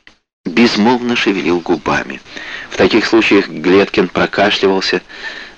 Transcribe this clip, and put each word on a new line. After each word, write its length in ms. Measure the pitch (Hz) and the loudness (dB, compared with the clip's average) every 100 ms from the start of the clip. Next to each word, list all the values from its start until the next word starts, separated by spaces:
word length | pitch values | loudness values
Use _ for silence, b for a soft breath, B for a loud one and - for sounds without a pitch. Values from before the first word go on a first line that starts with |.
| _ _ _ _ - | _ _ _ _ -4
безмолвно 720 | 113 117 107 107 123 120 117 | 2 2 4 2 2 -2 -2
шевелил 420 | - 95 80 87 | 0 -2 -2 -2
губами. 640 | 85 82 - 73 - 69 - B B B B | -2 -4 -2 -4 -6 -12 -16 B B B B
В 80 | - | 0
таких 280 | 95 113 - | 2 2 2
случаях 440 | 170 - 101 - | 2 4 2 2
Глеткин 580 | 82 82 98 98 - 92 | -4 2 2 2 0 0
прокашливался, 960 | - 90 - 101 - 98 95 - 92 - B B B B | -2 -2 0 0 2 0 0 -2 -4 -6 B B B B